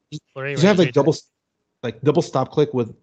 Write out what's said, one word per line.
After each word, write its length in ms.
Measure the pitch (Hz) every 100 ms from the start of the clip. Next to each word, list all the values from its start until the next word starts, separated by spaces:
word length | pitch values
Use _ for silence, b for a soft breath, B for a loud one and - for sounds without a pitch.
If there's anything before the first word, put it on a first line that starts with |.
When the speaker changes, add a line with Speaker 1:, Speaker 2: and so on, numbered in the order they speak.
| _
Speaker 1:
clicks. 140 | 147 -
Speaker 2:
flurry 180 | 135 135
Speaker 1:
He's 80 | 139
gonna 80 | 180
have, 100 | 190
Speaker 2:
range 80 | 131
Speaker 1:
like, 60 |
double, 180 | 131 147
Speaker 2:
attack. 80 | 139 - _ _ _ _ _
Speaker 1:
like, 180 | 120 -
double 200 | 135 135
stop 300 | 127 131 127
click 200 | - 147
with 220 | 127 110 -